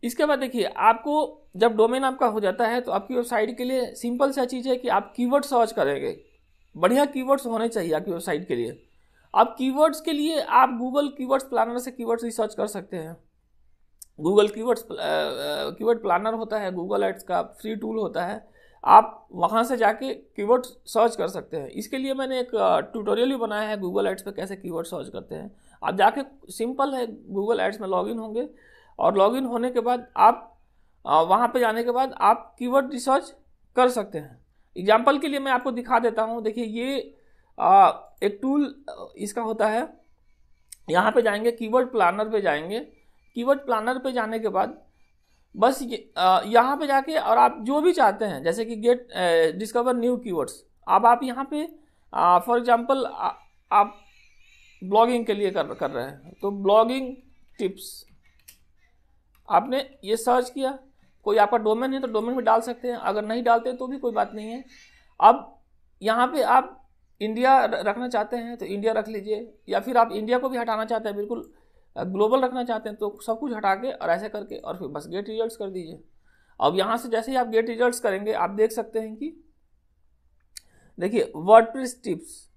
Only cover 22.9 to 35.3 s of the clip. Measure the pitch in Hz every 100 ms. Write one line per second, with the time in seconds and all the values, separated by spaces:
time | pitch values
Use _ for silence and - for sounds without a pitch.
22.9 | 226 208 208 247 269 226 208 214 208 185
23.9 | 196 196 185 196 202 190 196 185 165 165
24.9 | 175 131 - - 160 202 _ _ _ -
25.9 | 190 196 269 269 _ - - 226 262 277
26.9 | 262 240 214 - 196 208 220 190 214 190
27.9 | 185 202 233 220 214 302 - _ - _
28.9 | - 165 196 196 254 262 233 247 247 233
29.9 | 247 240 - 208 247 - _ _ _ _
30.9 | _ - 151 165 196 240 247 233 220 240
31.9 | 240 262 - 202 233 - _ 247 269 262
32.9 | 277 262 269 - - _ _ _ - 254
33.9 | 247 202 160 147 120 _ _ _ - 190
34.9 | 220 254 285 302